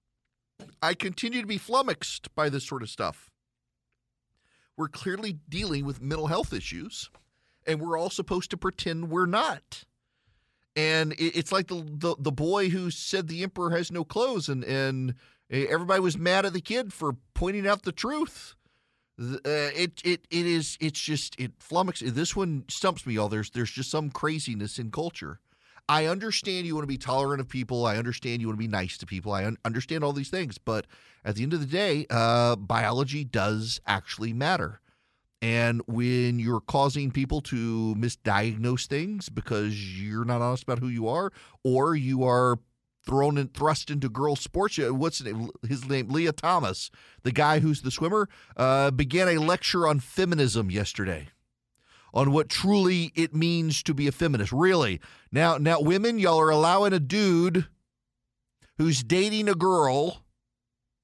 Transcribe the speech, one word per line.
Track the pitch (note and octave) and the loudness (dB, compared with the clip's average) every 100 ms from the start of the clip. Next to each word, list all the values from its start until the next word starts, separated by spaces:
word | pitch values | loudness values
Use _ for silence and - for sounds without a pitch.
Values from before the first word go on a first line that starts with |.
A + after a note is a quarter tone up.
| _ _ _ _ _ - - _ | _ _ _ _ _ -20 -20 _
I | D#3+ | -4
continue | F3+ G3 F3+ A#3 B3 | -4 -6 -6 -6 -4
to | G#3 | -4
be | G3+ | -6
flummoxed | - B3 C4+ E3+ - - - - | -2 0 0 -2 -6 -10 -10 -4
by | D3+ | -2
this | C#3 | -2
sort | - C3+ | -6 -8
of | A2 | -10
stuff. | - F#2+ - - _ _ _ _ _ _ _ _ _ _ _ _ _ _ - | -6 -6 -6 -14 _ _ _ _ _ _ _ _ _ _ _ _ _ _ -8
We're | D3+ | -8
clearly | - F#3+ F#3+ G#3+ D#3+ - | -6 -6 -6 -6 -8 -10
dealing | D#3+ G#3 C#3+ | -6 -4 -2
with | C#3 B2+ | -4 -6
mental | C3 D#3 D#3 | -6 -4 -2
health | F3 - | -2 -2
issues, | A2+ - E2+ G3 - - _ _ _ _ _ - | -6 -8 -10 -12 -12 -14 _ _ _ _ _ -4
and | D#3 | -4
we're | E3 E3 | -2 -2
all | E3 | -2
supposed | - F#3 F3+ - | -4 -2 -2 -4
to | F3 | -4
pretend | F#3 - - E3 E3+ | -6 -4 -4 -4 -2
we're | E3 F3+ | 0 2
not. | G3+ D#4 D#3+ - - - _ _ _ _ _ _ _ _ - | 2 0 -4 -10 -20 -20 _ _ _ _ _ _ _ _ 0
And | D#3 D#3+ D#3 | 2 2 2
it, | D#3 E3 E3 | 0 -2 0
it's | D3+ | 0
like | F#3+ F#3 | 0 0
the, | F3 D3+ | -6 -8
the, | D3 E3+ - | -4 -2 -2
the | D3 | -2
boy | C3 D#3 G3+ F#3+ | -2 0 2 2
who | F#3 F3+ | 0 -2
said | - - F#3+ D#3+ | -6 -4 -2 -2
the | E3 | -4
emperor | F#3+ F#3 F3 | -6 -2 0
has | E3+ E3+ | 0 -2
no | E3+ | -4
clothes, | D#3 G3+ B3 A3+ D3 | -4 0 0 0 -4
and, | C3 | -4
and | - C3+ C3+ C3 C3 B2 _ _ - | -2 -2 0 -2 -4 -6 _ _ -6
everybody | C3 C#3 D#3+ F3+ F#3+ | -4 0 0 2 2
was | F#3 D3+ | 2 0
mad | E3 F#3+ G3 | 0 2 0
at | |
the | F3+ | -2
kid | - A3+ A3+ | -4 -4 -4
for | - D3+ B2 _ | -6 -6 -6 _
pointing | - F3 G3+ G3 | -4 -2 0 0
out | G3+ | 0
the | - | -2
truth. | - A3+ D4+ F4 - - - _ _ _ _ _ - | -6 -4 -2 -4 -6 -20 -20 _ _ _ _ _ -12
Th-, | A#2+ C3+ | -8 -6
uh, | C#3 D3+ D3 C#3 | -4 -2 -2 -2
it, | F3 - | -4 -2
it, | F3 F3 - | -2 -2 -2
it | E3+ F3 | -2 2
is, | E3+ D3 - | 0 -2 -4
it's | D#3 D3+ | -4 -4
just, | - D3+ - - | -4 -4 -4 -8
it | B2 - | -10 -10
flummoxes. | - E3 F#3+ - B2+ | -4 -2 0 -2 -4
This | A#2+ E3+ | -2 -2
one | G3+ F#3+ D3 B2 | -2 -2 -4 -6
stumps | - F#3+ D3 | -4 -2 -2
me, | - | -4
y'all. | A2 G#2 | -2 -2
There's, | G#2+ G#2+ | -2 -4
there's | A#2+ A2+ | -4 -4
just | - C3+ | -4 -4
some | D#3 D3+ | -4 -4
craziness | - D#3 D#3+ C#3+ G#2+ G#2 - | -4 -4 -2 -4 -6 -6 -8
in | A#2 | -8
culture. | A2 E3+ - D2 - _ _ _ _ - | -6 -8 -8 -12 -14 _ _ _ _ 0
I | D3+ D#3 | 2 2
understand | F#3 A3 - - F#3 F3 | -2 -2 -4 -4 -4 -4
you | D#3 | -4
wanna | D3 | -4
be | C3 | -6
tolerant | B2 C3 C#3 C#3 | -2 0 0 -2
of | B2+ | -4
people. | C3 A#2 B2 | -6 -4 0
I | A#2+ G#2+ | 0 0
understand | A#2 B2 B2+ A#2+ | -2 -4 -4 -4
you | A2+ | -4
wanna | G#2+ | -4
be | A2+ | -2
nice | G#2 F2+ - | -2 -4 -6
to | F2 | -10
people. | F#2+ G2 | -8 -4
I | G2+ | -2
un-, | G2+ A2+ | -2 -4
understand | A#2 A2+ - D#3+ | -4 -4 -4 -2
all | D3 | -2
these | C#3+ C#3 | -2 -4
things. | F#3 D#3+ G2 | -4 -6 -6
But | - A2 - - _ _ | -4 -4 -4 -14 _ _
at | - | -6
the | G#2 | -4
end | C3 | -2
of | E3 | -2
the | C#3 | -2
day, | E3+ G3+ D3 D3+ | 0 0 0 0
uh, | A#2 A#2 A#2+ A#2+ A2+ | 2 4 4 4 2
biology | G2 A2+ A2 A#2+ C3+ C#3+ | 0 0 2 0 -2 -4
does | C3+ A#2 G2 A2 A2+ - - | -4 0 0 0 -4 -4 0
actually | G2 - - A2+ | -2 -2 -8 -6
matter. | A#2 D3 F3+ D2+ - _ _ _ _ _ - | -2 0 0 -2 -8 _ _ _ _ _ -6
And | A2+ A#2 A#2 A#2 - | 0 2 2 0 -2
when | A2+ B2 B2 B2 A#2+ | 0 2 2 2 2
you're | A#2 A#2 | 2 0
causing | - C#3+ C#3 C#3 C#3 | 0 2 2 2 -2
people | C3+ C3 D3+ | 0 0 -2
to | - B2 A#2 A2+ A2 G#2+ | -2 -4 -2 -2 -2 0
misdiagnose | A#2+ - A2 G2+ A2 G#2+ A#2+ B2+ - | -2 -2 0 0 0 -2 -2 -2 -2
things | C#3 F3+ G#3+ - | -4 -4 -8 -8
because | A2 - A2 G#2 G#2 G2 F#2 | -8 -4 -2 -2 -4 -8 -8
you're | G#2 G#2+ | -6 -4
not | A#2 B2 | -2 0
honest | A#2+ B2 | 0 -2
about | - A#2+ | -2 -4
who | B2+ | -2
you | A#2 A2 | -2 -2
are, | C#3+ G3 - - _ | -2 -4 -8 -20 _
or | C3 B2+ D3 D#3 | 2 4 4 2
you | C3 C3 | 2 2
are | B2+ B2 B2+ A#2+ _ _ _ _ | 4 6 4 2 _ _ _ _
thrown | - C3 C#3+ C#3+ | -2 2 4 2
in, | C3 | -2
thrust | - D3 D#3 - | 0 2 2 -2
into | D3 C3 | -4 -2
girl | A2 D3 C#3+ | 0 0 0
sports, | - E3+ G#3 - | -2 0 0 0
uh, | B2+ | 0
what's | C3 D#3+ - | 0 0 -2
his | B2 | -6
name? | A2 A#2 - A#2 | -6 -6 -8 -6
His | C3+ C3 | -4 -2
name, | C3+ A#2 | -2 0
Leah | C#3+ E3 | 0 0
Thomas, | D3 D#3+ F#3+ A2+ F#2 - - - - | 0 2 2 2 -2 -8 -14 -20 -8
the | B2+ | -2
guy | A#2+ D3 D#3 | 4 4 6
who's | D#3 D3 | 4 2
the | C3 | -2
swimmer, | - D#3+ G#3+ G3 - - - | -2 0 2 0 -4 -10 0
uh, | C3 C3+ C#3 | 4 4 4
began | C3 C#3 E3 F#3 | 2 2 2 4
a | E3 | 4
lecture | D#3 F3+ - F#3 E3 | 4 2 2 2 4
on | D3 | 2
feminism | - - F#3 E3+ C3 G#2+ G2+ | 0 0 2 4 2 2 0
yesterday, | G2 G2+ - F#2+ E2 C#2+ _ _ _ _ _ _ _ _ | 0 -2 -4 -4 -4 -8 _ _ _ _ _ _ _ _
on | - C#3 | 2 4
what | D3 D3+ | 4 2
truly | - F#3+ G3+ F#3 F3+ E3 | 0 4 6 6 4 0
it | - E3 | 0 0
means | D3+ E3+ E3+ D#3+ C#3+ | 2 2 2 2 0
to | - | 0
be | C#3+ C#3+ | 0 0
a | |
feminist. | - E3+ B2+ G2 | 2 2 2 0
Really? | B2+ F3+ F#3 A#2+ F2 - - _ | 2 4 4 2 0 -8 -20 _
Now, | C3+ E3+ D3+ | 2 4 4
now, | D3 E3 | 4 4
women, | D3 F#3 A3+ A3+ | 4 4 2 2
y'all | F#3 D#3+ | 4 6
are | D#3+ | 6
allowing | D#3 D#3+ F#3+ G#3 | 6 6 6 4
a | F#3+ | 2
dude | C3+ G3 G3+ E3+ F3+ F3+ D#3 _ _ _ _ _ _ _ _ _ _ - | 2 2 4 4 4 2 -2 _ _ _ _ _ _ _ _ _ _ 0
who's | D#3+ C#3 | 2 2
dating | A#2 F3+ G#3 G#3+ G#3 | 2 2 2 2 0
a | |
girl | F3+ F#3 F3+ C#3+ C3 D#3+ - _ _ _ _ _ _ _ _ | 2 4 4 4 4 0 -4 _ _ _ _ _ _ _ _